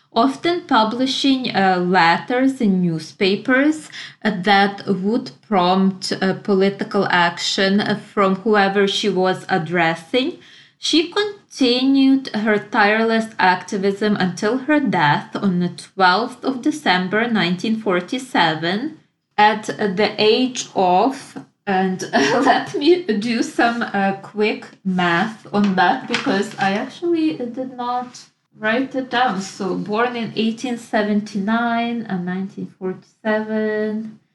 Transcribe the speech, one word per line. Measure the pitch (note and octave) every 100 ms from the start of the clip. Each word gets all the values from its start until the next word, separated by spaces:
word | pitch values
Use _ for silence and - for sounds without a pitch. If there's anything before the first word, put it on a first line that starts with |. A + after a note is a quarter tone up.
| _ A3+
often | C4+ - E4+ F4 -
publishing, | A#3 G#3+ A#3+ C4 - C#4 C4 A#3+ G3
uh, | F#3+ F3+
letters | F3+ F#3 E3+ F3+ - B3+ C4+ C4
in | G#3 F#3
newspapers, | F3 D#3+ - - F#3+ G#3 C4 C4 D4+ D#4 - - - -
uh, | G#3+ F#3+
that | G#3 G3 G3+ G3+ -
would | F#3 G3 B3+ - - -
prompt, | F#3+ F3+ F#3+ F#3+ F#3+ -
uh, | G3 F#3+ F3+
political | - F#3+ G3 G3 - G3+ F3+
action, | F3+ F3 F3 - - G3 G3+
uh, | - G#3 -
from | G#3+ F#3+ F#3+
whoever | A3+ G#3 F#3+ G3+ G3
she | - G#3
was | F#3 F#3 D#3 -
addressing. | F#3+ D#3+ F3 E3 E3 - B3+ D4 - - - - _
She | - D#4 D#4+
continued | G4+ G#4 - _ - B3 B3+ C4+ C4+ C4+ C4+ - G#3
her | G#3+ G#3
tireless | - A#3 G3+ A3 A3+ A3+ A3 -
activism | F#3 F3 - G3 G3 G3 G#3+ G3+
until | F3+ - G#3+ C4 D4+
her | D4
death | A#3+ F3+ D3 F3+ - -
on | G3+ F3
the | F3
twelfth | - - F#3+ F#3 F#3+ B3+ -
of | C4 B3
December | D4+ - - F#3 F#3 G#3+ A#3+
nineteen | G#3+ F3 F3+ A3+ A3
forty-seven | G#3+ F3+ F3 C4 - A3 E3 D#3+ E3+ G#3 D4+ - _ _ _ -
at | G#3+ A3 -
the | - G#3 F#3 G#3 -
age | G#3+ B3 B3+ - - -
of, | F3+ F3+ B3+ - - - - _ G3+
and | F#3+ F#3+ F#3 -
<laughs> |
let | A#3+ - C#4 C4 - - F4
me | C#4+ F4+
do | - G3+ A#3+ A3+
some, | C#4 - A#3 A#3
uh, | - G3+ G3 F#3+
quick | - G#3 G#3+ C4 - - F#3+
math | F3+ F3 E3+ A3 - -
on | G3+ G3+ F#3
that, | F3+ C4+ -
because | A#3 - G3 - -
I | G3
actually | G#3 C#4 - F4 E4 D#4 B3+
did | A#3 C4 B3+ B3
not | A#3+ B3 B3 - - _ _ -
write | G#3+ A#3+ C4
it | C4 B3+
down. | A#3+ B3+ F#3+
So | - - F#3+ F3
born | F3+ G#3 B3 A#3+
in | G#3 -
eighteen | A3+ A3 B3 A#3
seventy-nine | - A3 G#3 G#3 G#3 G3+ G3 A#3 A#3+ A#3 A#3 A#3+
and | - F#3 F3+
nineteen | F#3+ G3 F#3+ F#3 _
forty-seven. | F#3 F#3 - _ A3 G#3+ G#3+ G#3+ G#3+ G#3+ G#3+ G#3+ A3 - _